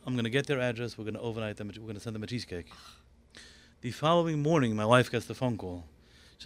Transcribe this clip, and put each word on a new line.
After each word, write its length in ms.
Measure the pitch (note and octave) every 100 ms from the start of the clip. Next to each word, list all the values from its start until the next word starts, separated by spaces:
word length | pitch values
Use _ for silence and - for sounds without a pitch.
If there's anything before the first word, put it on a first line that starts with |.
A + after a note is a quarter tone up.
| -
I'm 100 | B2+
gonna 140 | A#2
get 180 | B2+ C#3+
their 120 | C#3
address, 380 | B2 A2+ A#2+ -
we're 80 | G#2+
gonna 160 | G#2+
overnight 360 | A#2+ A2 G#2+ G#2
them, 140 | G#2 G2
we're 80 | A2
gonna 120 | G#2+
send 160 | A#2 G#2+
them 80 |
a 40 | G#2+
cheesecake." 400 | A#2+ G#2+ F2+ E2 - - - _ _ _ - - - - _
The 100 | B2+
following 500 | A2 D3+ E3+ E3+ D#3
morning, 340 | D3 E3 B2 A2
my 100 | G#2+
wife 260 | B2 B2
gets 140 | A#2+ -
the 80 | A2+
phone 200 | B2+ G#2+
call. 300 | F#2 F2 E2 - _ - -
She 40 | -